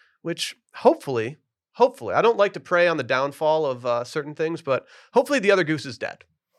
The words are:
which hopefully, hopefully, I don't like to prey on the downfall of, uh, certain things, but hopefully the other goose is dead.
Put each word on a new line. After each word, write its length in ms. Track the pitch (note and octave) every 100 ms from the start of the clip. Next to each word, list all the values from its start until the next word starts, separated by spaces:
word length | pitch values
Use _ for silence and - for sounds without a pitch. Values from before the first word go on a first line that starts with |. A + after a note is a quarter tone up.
| _ _
which 340 | E3+ E3 - - _ -
hopefully, 600 | B3+ E4 - A#2+ A2 D3+ _ _ _
hopefully, 380 | - F3+ - A2
I 80 | G#2
don't 140 | G#3+ G#3+
like 160 | G3+
to 60 | D#3+
prey 280 | - F3 F3
on 80 | D#3
the 60 |
downfall 600 | A#2+ C3 C#3 C3 D#3 D#3 D3
of, 200 | B2 B2
uh, 160 | A#2
certain 320 | A#2+ D#3 C#3+
things, 280 | D3 D#3+ E3
but 220 | C#3 B2+ - - _
hopefully 260 | A#3+ B3+ C#4
the 140 | G3+
other 100 | G3
goose 220 | D#3 D#3 C3+
is 100 | A2+
dead. 280 | - - _ _ _